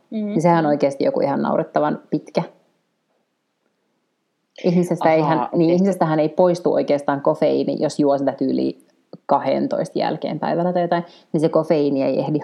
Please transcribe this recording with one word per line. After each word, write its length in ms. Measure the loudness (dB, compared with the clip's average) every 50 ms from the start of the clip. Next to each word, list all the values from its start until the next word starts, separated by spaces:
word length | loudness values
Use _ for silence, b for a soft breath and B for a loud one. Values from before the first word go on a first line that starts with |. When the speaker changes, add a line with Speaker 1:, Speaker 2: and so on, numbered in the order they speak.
| _ -10
Speaker 1:
Mm. 140 | -8 -6 -6
Speaker 2:
niin 160 | -4 -2 0
sehän 240 | 2 4 4 4 2
on 40 | 2
oikeesti 340 | 2 2 0 0 0 0 -2
joku 180 | -2 0 0
ihan 200 | 0 -2 -2 -2
naurettavan 600 | -2 -2 0 -2 -2 -2 -2 -2 -2 -2 -2 -4 -6 -6
pitkä. 340 | -6 -6 -6 -6 -4 -4 -4 -4 -8 _ _ _ _ _ _ _ _ _ _ _ _ _ _ _ _ _ _ _ _ _ _ _ _ _ _ _ _ _ _ _ _ _ _ _ _ _ _ _ _ -6 -2
Ihmisestä 500 | 0 2 2 0 0 -2 0 0 2 2
ei 80 | 2
Speaker 1:
Ahaa, 140 | 2 2 0
Speaker 2:
hän, 40 | 0 -2 -2 0
niin 140 | 0 2 2
Speaker 1:
okei. 80 | 2
Speaker 2:
ihmisestähän 440 | 2 2 2 0 0 0 0 2 2
ei 100 | 0 0
poistu 440 | 2 2 2 4 2 0 0 0 0
oikeastaan 480 | 0 0 0 0 0 0 -2 -4 -2
kofeiini, 540 | 0 0 0 2 0 0 0 0 0 -2 -2 -2
jos 200 | -2 -2 0 0
juo 180 | 2 2 2 0
sitä 140 | 0 -2
tyyliä 400 | -2 -2 -2 -2 -2 -2 -2 -4 -4 -8 _ _ _ _ _ _ -20 -10 _
kahdentoista 720 | 0 0 0 2 0 -2 0 -2 -2 -2 -4 -4 -4 -4 -4
jälkeen 400 | -2 -2 -2 -4 -6 -6 -6 -4
päivällä 340 | -4 -4 -2 -2 0 0 0
tai 80 | 0
jotain, 220 | 0 0 0 -2 -2 B B B B B -2
niin 80 | 0
se 80 | 0 2
kofeiini 540 | 2 2 2 2 2 2 2 2 0 0 0
ei 160 | 0 0 0
ehdi 200 | 0 -2 -2 -4